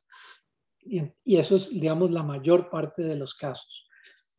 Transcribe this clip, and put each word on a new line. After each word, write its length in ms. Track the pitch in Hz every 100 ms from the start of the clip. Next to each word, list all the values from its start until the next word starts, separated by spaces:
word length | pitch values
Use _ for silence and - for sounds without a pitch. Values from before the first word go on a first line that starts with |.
| _ - - - _ _ _ _
Y, 240 | - 185 143 -
y 120 | 262 175
eso 200 | 151 190
es, 120 | -
digamos, 420 | 196 156 165 180
la 100 | 170
mayor 480 | 147 139 147 180 175
parte 320 | 160 151 -
de 140 | 160 147
los 180 | 131
casos. 540 | - 143 123 - - - _ - _ _